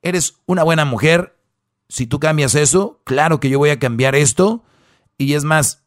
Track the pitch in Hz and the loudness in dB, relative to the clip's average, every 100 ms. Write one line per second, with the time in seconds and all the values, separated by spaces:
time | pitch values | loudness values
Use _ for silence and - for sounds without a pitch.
0 | 170 175 - _ - 180 160 160 147 117 | -4 -4 -4 _ -4 0 2 0 -2 0
1 | 147 170 185 _ _ _ _ _ _ - | 2 2 -2 _ _ _ _ _ _ -10
2 | 117 - 156 156 135 147 147 175 202 - | -6 -2 -2 0 0 2 2 0 -2 -10
3 | - 131 160 156 135 139 147 143 127 117 | -4 0 2 0 0 2 0 0 -2 0
4 | 131 135 147 - 196 226 _ _ _ _ | 0 2 2 2 0 0 _ _ _ _
5 | _ _ 139 147 147 156 143 - | _ _ -2 -2 0 0 0 -6